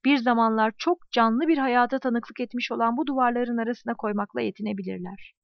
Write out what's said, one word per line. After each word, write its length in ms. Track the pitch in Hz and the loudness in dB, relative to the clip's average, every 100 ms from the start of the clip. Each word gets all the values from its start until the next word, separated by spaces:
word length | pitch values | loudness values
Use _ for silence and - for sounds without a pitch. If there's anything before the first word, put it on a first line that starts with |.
| 254 | 4
bir 120 | 277 | 2
zamanlar 560 | 240 233 226 220 220 - | 4 4 2 2 0 0
çok 340 | - 349 - | -2 -2 -2
canlı 360 | 247 226 233 320 | 2 2 2 2
bir 100 | 302 | 2
hayata 420 | 262 247 247 262 | 2 2 2 0
tanıklık 400 | 254 233 - - | 0 -2 -4 -10
etmiş 320 | 240 247 - | -8 -6 -6
olan 260 | 233 233 240 | 0 0 0
bu 100 | 294 | -2
duvarların 500 | 262 247 240 240 240 | 2 2 2 -2 -2
arasına 360 | 226 240 240 | -2 -4 -6
koymakla 480 | 233 214 202 202 247 | -4 -2 -2 -4 -4
yetinebilirler. 920 | 220 190 208 202 185 185 180 196 - _ | -4 -4 -6 -6 -6 -8 -10 -14 -20 _